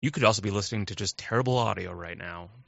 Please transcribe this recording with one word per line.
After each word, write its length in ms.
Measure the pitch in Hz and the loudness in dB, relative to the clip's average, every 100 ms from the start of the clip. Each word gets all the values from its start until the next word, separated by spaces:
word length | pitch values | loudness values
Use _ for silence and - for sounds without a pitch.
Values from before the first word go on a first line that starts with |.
you 100 | 147 | 0
could 120 | 151 | 4
also 180 | 113 107 | 6 6
be 100 | 101 | 2
listening 340 | 98 98 110 101 | 0 -2 -2 -4
to 80 | 95 | -4
just 220 | 98 - | -6 -6
terrible 400 | - 113 127 127 | -2 0 2 2
audio 340 | 117 92 90 | 2 0 -4
right 260 | 87 85 85 | -8 -10 -10
now. 320 | 87 87 87 113 | -10 -10 -12 -18